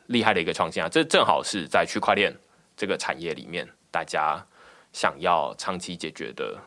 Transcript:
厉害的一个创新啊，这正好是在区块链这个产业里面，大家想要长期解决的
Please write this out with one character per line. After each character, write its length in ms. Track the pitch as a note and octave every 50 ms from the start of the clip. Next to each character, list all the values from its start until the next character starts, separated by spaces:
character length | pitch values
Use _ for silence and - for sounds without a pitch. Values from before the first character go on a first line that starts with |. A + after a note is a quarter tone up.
| _ -
厉 160 | A#2+ A#2 G#2
害 100 | A2 G2+
的 80 | F2+
一 20 | E2
个 80 | F2
创 180 | E2 - F2+ E2
新 120 | - G2
啊， 60 | E2 -
这 160 | - D#3+ D#3+
正 200 | C3 - F3+ A#2
好 200 | - D#2+ C2+ -
是 200 | - - F#2+ D#2 -
在 180 | - F#2 E2+
区 140 | - - G#2+
块 160 | - G#2+ G2+
链 180 | G2+ G2 F2 - - _ _ _ _ _ _ _
这 120 | - A2 F#2+
个 100 | F2 -
产 200 | - - D#2 D#2+
业 120 | E2+ E2 D2+
里 120 | D2 -
面， 200 | - F2 F2 - - - _ _ _
大 100 | - E2+
家 420 | D#2+ - - D#2+ D2+ D2+ D2+ F2 - - _ _ - - - - _ _
想 220 | - - - F#2 C#2 C#2+
要 340 | E2+ F2+ F2 D#2+ D2 B1+ -
长 220 | - - G2 F#2 F2
期 180 | - - F2
解 140 | - - D#2
决 220 | - - D2+ -
的 280 | - - C2 G#1 - - -